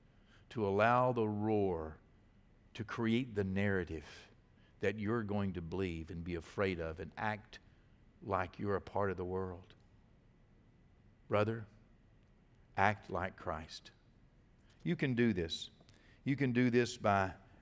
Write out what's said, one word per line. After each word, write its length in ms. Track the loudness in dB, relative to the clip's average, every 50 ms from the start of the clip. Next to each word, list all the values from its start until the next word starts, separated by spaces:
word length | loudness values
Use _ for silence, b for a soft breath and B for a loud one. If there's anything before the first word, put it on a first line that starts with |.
| b b b b b b b b b b
to 160 | -4 0 0
allow 460 | 2 4 6 6 6 6 6 4 4
the 160 | 2 2 0 0
roar 680 | 0 0 0 2 2 4 4 2 0 -2 -4 -6 -10 -14 -18 -20 -20 -20 -20 -20 -20 -20 -20 -20 -20 -20 -20 -14 -12
to 100 | -10 -8
create 520 | -8 -4 -2 0 2 2 0 0 -2 -2
the 80 | -2 -2
narrative 600 | 0 0 0 0 2 2 0 0 -2 -6 -8 -10 -12 -16 -20 -20 -20 -20 -20 -20 -20 -20 b b b b b
that 160 | -2 -2 0 0
you're 240 | 0 0 0 0
going 320 | 0 -2 -2 0 0 -2 -2
to 80 | -4
believe 480 | -6 -4 -2 -2 -2 -2 -2 -6 -8 -8
and 140 | -10 -8 -6
be 100 | -6 -6
afraid 460 | -6 -6 -6 -2 0 0 0 0 0
of 200 | -4 -6 -6 -8
and 120 | -10 -10 -8 -6
act 400 | -4 -4 -4 -4 -8 -14 -20 -20 b b b b b b b b b b b -12 -4
like 320 | -2 0 0 0 -2 -4 -6
you're 200 | -2 -2 -2 -2
a 40 |
part 300 | -2 -4 -2 0 0 0
of 60 | 0 -2
the 60 | -4
world. 520 | -4 -4 -4 -4 -4 -8 -10 -14 -20 -20 -20 -20 -20 -20 -20 -20 -20 -20 -20 -20 -20 -20 -20 -20 -20 -20 -20 -20 -20 -20 -20 -20 -20 -20 -20 -20 -20 -20 -20 -6 0
Brother, 380 | 2 2 2 2 0 -4 -8 -12 -18 -20 -20 -20 -20 -20 -20 -20 -20 -20 -20 -20 -20 -20 -20 -20 -20 -20 -20 -6 0
act 360 | 4 4 4 4 2 -4 -8
like 240 | -6 -4 -4 -4 -6
Christ. 560 | -8 -6 -6 -6 -6 -8 -12 -14 -18 -18 -20 -20 -20 _ -20 -20 -20 -20 -20 -20 -20 -20 -20 -20 -20 b b b b b
You 120 | -4 -2
can 180 | 0 0 0 2
do 200 | 4 4 4 4
this. 360 | 2 0 -2 -4 -8 -10 -12 -16 -20 -20 b b b b b b b b
You 120 | -2 0
can 160 | 0 0 2
do 200 | 4 4 4 6
this 260 | 6 4 4 2 0 0
by 320 | 2 4 4 4 2 0 -2 -8 -16 B B B